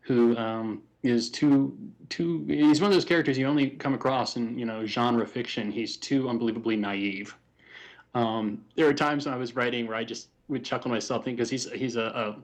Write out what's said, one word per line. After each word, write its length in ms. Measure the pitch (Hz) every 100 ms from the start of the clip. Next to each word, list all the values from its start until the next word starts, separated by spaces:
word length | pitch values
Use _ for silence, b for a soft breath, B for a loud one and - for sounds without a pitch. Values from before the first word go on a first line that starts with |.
who, 340 | - 123 117 117
um, 460 | 113 113 113 104 - _
is 280 | 127 120 113
too, 460 | - 151 139 135 - - - -
too, 340 | - 170 165 147
he's 340 | 147 151 151
one 100 | 202
of 40 |
those 120 | 185 -
characters 300 | 170 143 131
you 80 | 135
only 240 | 147 135
come 240 | - 139
across 420 | 139 131 127 117 123
in, 220 | 113 123
you 60 | 117
know, 180 | 110 110
genre 400 | 104 120 117 107
fiction. 440 | 127 117 - 104
He's 260 | 113 107 -
too 320 | - 139 131
unbelievably 480 | 117 117 113 113 110
naive. 600 | 101 98 101 98 104 - _ _ B B B B B
Um, 500 | 123 117 110 107 104 -
there 140 | - 156
are 40 |
times 320 | 143 147 147
when 100 | 143
I 40 | 127
was 160 | 123
writing 320 | 123 120 120 117
where 100 | 110
I 60 |
just 260 | 113 113 - _ -
would 160 | 131
chuckle 260 | - 127 -
myself, 340 | 117 - 120
think, 140 | 127 120
'cause 100 | 117
he's, 220 | 135 -
he's 240 | 107 131 117
a, 100 | 113
a 300 | 117 107 104